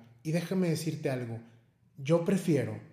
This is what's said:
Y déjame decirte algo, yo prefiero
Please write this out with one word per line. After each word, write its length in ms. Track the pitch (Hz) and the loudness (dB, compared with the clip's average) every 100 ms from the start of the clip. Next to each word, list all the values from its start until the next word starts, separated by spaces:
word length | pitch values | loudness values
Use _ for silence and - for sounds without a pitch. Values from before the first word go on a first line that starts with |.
| - - | -14 -14
Y 80 | 160 | -4
déjame 380 | 165 170 190 180 | -2 0 0 2
decirte 400 | 156 160 - 147 | 0 -2 -2 -2
algo, 300 | 131 120 113 - - _ _ _ - | -2 -4 -8 -12 -20 _ _ _ -10
yo 280 | 139 170 170 | 2 2 4
prefiero 540 | 190 - 139 110 107 - | 0 4 2 2 -4 -12